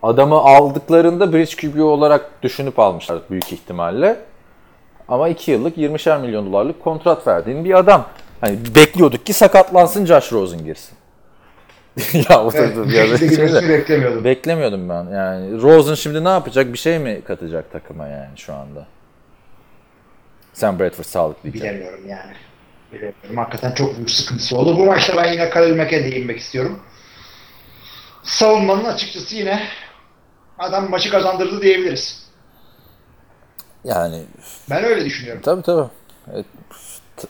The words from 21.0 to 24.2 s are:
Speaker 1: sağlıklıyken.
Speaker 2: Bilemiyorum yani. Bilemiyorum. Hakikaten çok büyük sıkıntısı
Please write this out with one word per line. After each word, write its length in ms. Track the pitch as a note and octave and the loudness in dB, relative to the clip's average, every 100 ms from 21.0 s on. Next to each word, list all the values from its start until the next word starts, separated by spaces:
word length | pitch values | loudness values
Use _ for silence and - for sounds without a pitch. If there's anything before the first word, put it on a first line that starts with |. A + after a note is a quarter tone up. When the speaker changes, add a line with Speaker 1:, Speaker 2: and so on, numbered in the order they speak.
Speaker 1:
sağlıklıyken. 580 | E2 F#2 E2 D2+ D#2 A2 | -12 -6 -6 -6 -14 -12
Speaker 2:
Bilemiyorum 380 | G#2+ G2 F#2 F#2+ G2 | -12 -12 -14 -18 -18
yani. 260 | G2 - - - _ _ _ _ | -18 -18 -20 -20 _ _ _ _
Bilemiyorum. 460 | - G#2 - - A#2 | -16 -16 -16 -14 -10
Hakikaten 340 | A#2 - B2+ | -10 -8 -8
çok 240 | B2+ C#3 - | -4 -6 -6
büyük 140 | A#2 | -6
sıkıntısı 480 | - | -6